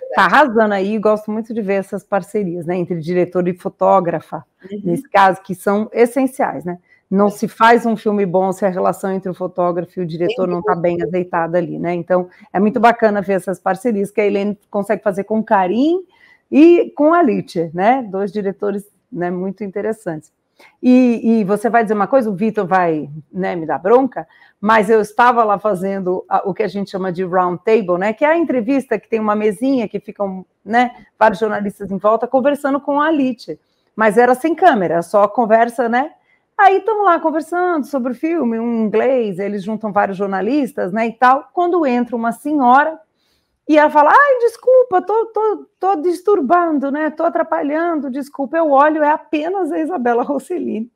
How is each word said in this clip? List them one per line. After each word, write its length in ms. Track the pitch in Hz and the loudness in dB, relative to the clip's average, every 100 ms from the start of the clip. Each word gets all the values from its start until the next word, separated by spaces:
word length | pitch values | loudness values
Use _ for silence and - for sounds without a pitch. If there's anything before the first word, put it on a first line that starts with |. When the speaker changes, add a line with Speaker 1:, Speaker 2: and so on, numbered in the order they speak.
Speaker 1:
Verdade. 140 | 523 | -4
Speaker 2:
tá 100 | 226 | 2
arrasando 500 | 185 240 294 220 214 | 4 6 4 4 2
aí, 200 | 202 196 | 0 -2
e 40 | 220 | 0
gosto 320 | 208 214 214 | 0 0 -2
muito 240 | 214 220 | -8 -6
de 80 | 226 | -6
ver 120 | 196 | -4
essas 300 | 196 190 196 | -4 -4 -10
parcerias, 640 | - 196 175 214 190 175 160 | -4 -4 -4 -4 -4 -6 -4
né, 100 | 175 | -4
entre 240 | 175 175 | -2 -4
diretor 480 | 156 180 175 180 180 | -2 0 0 0 -2
e 60 | |
fotógrafa, 880 | 180 190 - 190 196 175 160 - 151 - _ 190 | -4 -8 -2 2 2 2 -6 -8 -14 -16 _ -16
Speaker 1:
Uhum. 100 | 208 | -10
Speaker 2:
nesse 240 | 180 170 - | -4 -4 0
caso, 340 | 196 190 185 | 4 4 2
que 120 | - | -6
são 360 | 180 - 202 214 | -8 -2 -2 -2
essenciais, 720 | - 247 269 262 - 208 - | 0 0 2 -2 -2 -4 -4
né? 140 | 165 175 _ _ - | -8 -10 _ _ -4
Não 160 | 190 208 | 0 0
se 160 | 202 202 | 0 -6
faz 400 | - 226 240 233 | 2 4 4 2
um 100 | 220 | -2
filme 300 | 226 208 196 | -2 -2 0
bom 260 | 185 190 | 0 0
se 140 | 180 202 | -2 -2
a 20 | |
relação 440 | 180 196 175 196 | -2 -2 -2 -4
entre 180 | 190 190 | -6 -6
o 40 | |
fotógrafo 680 | 170 180 180 175 175 165 - | -8 -8 -4 -2 -2 -6 -8
e 20 | |
o 40 | 175 | -8
diretor 400 | 160 175 233 185 | -4 -4 -2 -4
Speaker 1:
Sem 60 | |
Speaker 2:
não 60 | 180 | -4
tá 140 | 170 | -2
Speaker 1:
dúvida. 220 | 170 170 175 | -2 -2 -2
Speaker 2:
bem 60 | 165 | -4
azeitada 520 | 180 180 175 165 175 | -4 -4 -4 -2 -2
ali, 200 | 160 151 | -4 -6
né? 160 | 170 | -6
Então, 340 | 175 165 180 180 _ - | -4 -2 -2 -2 _ -8
é 60 | 180 | -2
muito 220 | 214 240 | 0 2
bacana 420 | 226 226 220 202 | 2 4 0 0
ver 120 | 190 | -2
essas 260 | 190 196 180 | -4 -4 -6
parcerias 500 | 190 185 247 208 196 | -4 -4 -2 -2 -4
que 100 | - | -2
a 60 | 208 | 0
Helene 320 | 202 202 202 _ | 0 -4 -6 _
consegue 320 | 208 196 208 | -6 -4 -4
fazer 220 | 214 190 | -4 -4
com 180 | 196 220 | -4 -4
Karim 580 | 214 208 185 214 302 359 370 _ _ _ - | 0 2 2 0 0 0 -6 _ _ _ -2
e 420 | 262 339 349 - - | 6 8 6 2 0
com 180 | 294 | 2
a 80 | 349 | 4
Lite, 480 | 302 196 - 180 165 | 2 0 -4 -4 -4
né? 300 | 170 202 269 220 | 0 2 2 -2
Dois 220 | 190 202 | -6 -6
diretores, 520 | 208 196 190 202 196 - _ _ | -4 -6 -4 -4 -6 -10 _ _
né, 180 | - 175 | -6 -6
muito 320 | 180 190 190 | -4 -6 -8
interessantes. 680 | 202 202 208 220 180 156 - _ _ _ _ _ | -10 -6 -6 -6 -8 -10 -12 _ _ _ _ _
E, 380 | 254 254 254 226 226 226 | 4 4 4 2 2 2
e 40 | |
você 260 | 190 208 226 | 2 0 0
vai 140 | 233 | 0
dizer 100 | 214 | 0
uma 140 | 214 196 | 0 2
coisa, 200 | 269 220 | 0 0
o 60 | |
Vitor 320 | 175 220 214 180 | -2 -2 -2 0
vai, 420 | 185 175 156 143 151 - | 2 2 -2 -6 -14 -12
né, 220 | 190 190 | -6 -6
me 100 | 180 160 | -4 -4
dar 120 | 143 | -4
bronca, 480 | 180 247 262 - - _ _ _ | 2 2 2 -4 -16 _ _ _
mas 300 | 202 220 196 | 0 2 4
eu 100 | 220 | 2
estava 440 | 208 - 240 233 | 0 2 2 4
lá 120 | 220 202 | 2 0
fazendo 640 | 214 185 196 196 180 185 - | -2 -2 -4 -4 -4 -4 -2
a, 200 | - 196 | -4 -2
o 40 | |
que 100 | 175 | -4
a 40 | 208 | -4
gente 220 | 202 190 | -4 -8
chama 220 | 190 190 | -6 -6
de 120 | 170 | -6
round 360 | 185 185 180 175 | -2 0 0 -2
table, 320 | - 226 180 175 | 0 0 0 -2
né, 140 | 202 | -2
que 120 | 220 | 0
é 40 | 294 | 0
a 80 | 339 | 0
entrevista 640 | 320 262 214 277 - 214 | 0 -2 0 -2 -2 -6
que 100 | - | -4
tem 120 | 226 | -4
uma 160 | 214 208 | -2 0
mesinha 520 | 214 180 262 262 208 | 0 -2 -2 0 -2
que 120 | 196 | -8
ficam, 440 | - 202 196 185 180 _ | -10 -8 -8 -8 -14 _
né, 260 | 196 233 247 - - - | -4 0 0 -4 -12 2
vários 200 | 220 196 | 2 2
jornalistas 520 | 220 208 202 - 196 | -2 -2 -6 -8 -8
em 40 | 190 | -2
volta 280 | 208 226 247 | 0 0 0
conversando 540 | 269 262 285 277 277 | 0 0 0 -2 -4
com 200 | 285 285 | -2 -2
a 80 | 302 | 0
Lite. 480 | 311 262 233 - 151 _ _ _ - | 0 -2 -4 -12 -16 _ _ _ -2
Mas 220 | 220 202 | 0 4
era 160 | 247 | 4
sem 180 | 247 320 | 2 0
câmera, 460 | 339 370 220 165 170 | 4 4 4 2 -2
só 260 | 175 208 202 | 0 2 2
conversa, 600 | 208 226 220 240 240 233 | 2 2 2 2 0 -2
né? 220 | 240 302 _ _ _ _ _ | 0 -2 _ _ _ _ _
Aí 240 | 392 392 | 2 2
tamo 200 | 392 415 | 0 0
lá 160 | 392 330 | 0 0
conversando 680 | 320 302 311 349 359 330 | 0 -4 -4 -4 -2 -2
sobre 280 | 233 277 247 | -4 -4 -6
o 20 | |
filme, 440 | 240 320 339 240 226 | -6 -4 -2 -2 -4
um 240 | 233 233 | -4 -2
inglês, 540 | 214 220 240 262 214 180 | -2 0 0 0 -2 -6
eles 220 | 202 202 | -6 -6
juntam 280 | 185 214 214 | -8 -8 -4
vários 240 | 202 202 190 | -2 -2 -2
jornalistas, 760 | 196 190 202 294 254 - 196 | -4 -4 -2 -2 -2 -4 -6
né, 140 | 214 226 | -4 -4
e 40 | |
tal. 360 | 226 254 269 311 | 2 4 2 0
Quando 320 | - 349 349 | -4 0 0
entra 300 | 294 240 240 | 0 -2 -2
uma 160 | 240 233 | -4 -4
senhora 680 | 214 294 302 247 262 311 320 _ _ _ _ _ _ - | -6 -4 0 4 4 2 -4 _ _ _ _ _ _ 2
e 80 | 302 | 4
ela 120 | 302 | 4
fala, 200 | 302 294 | 4 6
"Ai, 260 | 427 571 508 | 6 6 4
desculpa, 600 | 466 - - 508 494 370 | 2 0 4 4 4 0
tô, 240 | 370 427 440 | 0 -2 -2
tô, 400 | 427 427 339 269 _ | -2 -2 -2 -8 _
tô 160 | 370 392 | -2 0
disturbando, 920 | 349 339 - 403 262 349 339 302 277 | -2 -2 2 2 4 2 2 0 -2
né? 180 | 285 311 | -4 -4
Tô 140 | 311 | -2
atrapalhando, 840 | 339 339 330 330 294 311 339 320 269 | -2 -2 -2 -2 -2 -2 -2 -4 -6
desculpa." 460 | 254 277 - 277 320 | -8 -10 -8 -4 -2
Eu 140 | 320 | 2
olho, 320 | 269 294 311 | 4 4 2
é 80 | 294 | 0
apenas 640 | 311 - 302 320 392 330 | 0 -2 -6 -4 -4 -4
a 60 | 330 | -4
Isabela 420 | 311 359 240 233 | -4 -4 -2 0
Rossellini, 680 | 262 277 262 349 247 214 240 | -2 -6 -6 -8 -6 -8 -10